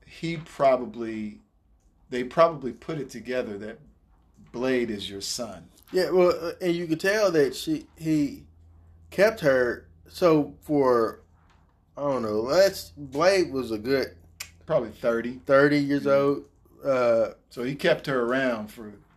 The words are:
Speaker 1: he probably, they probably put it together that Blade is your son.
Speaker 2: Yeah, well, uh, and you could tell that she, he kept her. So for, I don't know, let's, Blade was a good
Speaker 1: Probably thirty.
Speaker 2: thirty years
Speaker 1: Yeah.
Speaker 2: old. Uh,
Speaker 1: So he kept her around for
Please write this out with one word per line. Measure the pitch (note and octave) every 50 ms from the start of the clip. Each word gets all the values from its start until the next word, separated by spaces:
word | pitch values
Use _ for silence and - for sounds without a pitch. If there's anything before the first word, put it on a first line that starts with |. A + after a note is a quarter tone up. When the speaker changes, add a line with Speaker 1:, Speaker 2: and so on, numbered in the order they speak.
| _
Speaker 1:
he | - - - - E3 E3+ D#3
probably, | D#3+ - - - C#3+ C3+ C3 B2 B2 A2 G#2+ A#2+ A#2 A2+ A2+ A2 G#2+ G#2 G#2 - _ _ _ _ _ _ _ _ _ _ _ _ _ _
they | B2+ B2 B2
probably | B2 - E3+ E3 E3+ E3 C3+ C3 B2 A2+
put | - - - E3 D3+
it | B2+ -
together | - A#2 G#2 A#2 B2+ B2+ A#2 A2 G2+ G2
that | G#2+ G#2+ - D#3+ - - _ _ _ _ _ _ _ _ _ _ G#2 - -
Blade | A#2 B2+ C3 C3 B2 A#2+ G#2+
is | G#2+ F#2+ F#2+ F#2+
your | G2 G2
son. | G2 - - - A#2+ G#2+ F#2+ F2 D#2+ - _ _ _ _ -
Speaker 2:
Yeah, | F#3 F3+ C#3+
well, | E3 F#3 F3+ F3+ - D#3+
uh, | E3 E3+ - -
and | F#3 F3+ E3+
you | F3 F3
could | D#3+ D#3+ D#3
tell | - G3 G3+ A3 G#3+ F#3+ E3+
that | D#3 C#3 B2+ -
she, | - - E3 D#3 - - - _
he | - D#3 D#3+ D#3 D3+ D3 C3 - - - - _ _ - - _ - _ - - _ - _
kept | - - G3 A3 A3 -
her. | E3+ C#3+ C3+ B2+ B2 A#2+ - - - _ _ _ _ -
So | - - F#3 E3+ D#3+ D3+ C#3+ C#3 - - _
for, | - D3+ C#3+ C3+ B2+ B2 A#2 A2+ G2+ - - _ _ _ _ _ _ _ _ _ _ _ _ _ _ _
I | C3+ C#3+
don't | C#3+ C3+ B2 A2+
know, | A2 G#2+ G#2+
let's, | A2+ B2+ D3 F3+ G3 G3 F#3+ - - - -
Blade | C#3+ D3 C3 B2+ C#3+ E3 F#3 G3 F#3+ E3+ C3+ C3+
was | C3+ B2 A2+
a | A2 G#2
good | G#2 B2+ C#3 C3+ B2 - - - - - _ _ - - _ _ -
Speaker 1:
Probably | - - C#3+ A#2 A2
thirty. | G#2+ - - A#2+ A#2 A#2 A2+ A#2+ B2+ B2+ -
Speaker 2:
thirty | - C#3 C3+ C#3+ D3 D3 D3
years | C#3+ C#3 C#3+ C#3+ C#3
Speaker 1:
Yeah. | C#3+ C#3
Speaker 2:
old. | C#3 C#3 C#3+ C#3+ C#3+ - - _ _ _ _ _ - -
Uh, | C#3+ C3 B2+ A#2+ A#2+ A#2 A2+ A2 F#2+ - - _ _
Speaker 1:
So | - C3 A#2+
he | C3 D3
kept | - - E3+ D#3 D3+ -
her | D3+ C3+ B2+ A#2+
around | A#2 B2+ C3+ C3+ B2+ A#2 A2 G#2+ G#2
for | - A#2+ A2 G#2 G2+ - _ _ _